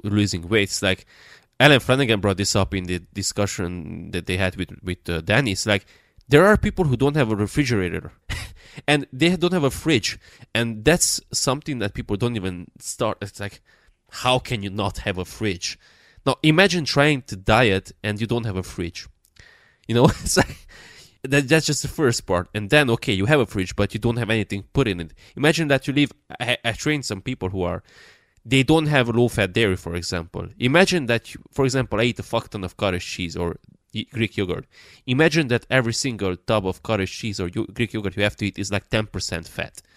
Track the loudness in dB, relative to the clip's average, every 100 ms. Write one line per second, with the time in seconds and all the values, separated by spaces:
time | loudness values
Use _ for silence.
0 | 0 2 2 -2 0 0 2 0 0 -2
1 | -6 -20 -20 -20 _ _ 6 6 4 2
2 | 2 2 2 0 0 2 0 -2 -4 -6
3 | -6 -8 -6 -2 -2 -2 -6 -6 -10 -12
4 | -8 -8 -4 -2 -2 -2 -8 -8 -8 -8
5 | -4 -6 0 2 2 -2 0 0 0 -16
6 | _ _ 4 6 8 6 2 0 0 2
7 | 2 2 2 2 0 0 0 0 0 -4
8 | -8 -16 -12 -12 -12 -18 -20 -10 0 0
9 | 0 0 2 2 0 2 0 0 2 2
10 | 0 -8 -16 -20 -6 -2 -2 0 2 4
11 | 2 -2 -6 -4 -2 -2 -4 -4 -4 -6
12 | -6 -2 -2 -2 -4 -8 -12 -16 -14 -4
13 | -4 -2 -8 -10 -12 -12 _ _ _ _
14 | _ -4 0 0 0 -6 -6 -4 -4 -4
15 | -6 -6 -8 -4 -4 -4 -8 -10 _ _
16 | _ _ -4 2 4 6 4 2 0 2
17 | 4 2 -4 -8 2 4 4 2 -2 -8
18 | -6 -4 -2 -2 -2 -6 -6 -8 -8 -10
19 | -18 _ _ _ -20 _ _ _ -2 4
20 | 6 4 0 0 0 -4 -20 -20 -20 -20
21 | -20 _ 0 0 4 2 2 -2 -4 0
22 | 2 2 0 -2 -2 -6 2 2 4 0
23 | 0 0 2 2 2 -2 -4 -2 -2 0
24 | -2 -2 -2 -2 -2 -6 -4 -2 0 -2
25 | -8 -14 -20 -2 0 2 2 0 0 0
26 | 0 -2 _ -10 -4 -2 -4 -4 -4 -4
27 | -4 -8 -8 -6 -6 -4 -4 -4 -10 -20
28 | -20 _ _ _ 2 2 6 4 4 2
29 | 4 4 2 2 0 2 2 0 -4 -6
30 | -4 -6 -6 -10 -12 -4 2 4 4 2
31 | 0 -2 -4 -16 -12 -2 0 0 -2 0
32 | 0 -2 -4 -4 -4 -8 -10 -2 -2 -2
33 | -6 -8 -8 -4 -6 -6 -14 _ _ -12
34 | -10 -4 -4 -2 -4 -4 -8 _ -20 -16
35 | -4 2 2 2 0 -2 0 0 0 -2
36 | -4 -4 -4 -4 0 0 0 -6 -4 -2
37 | -2 -4 -8 -4 -4 -4 -6 -4 -4 -2
38 | -6 -2 -2 0 -4 -4 -4 -4 -2 -4
39 | -2 -6 -8 -8 -8 -10 -10 -12 -20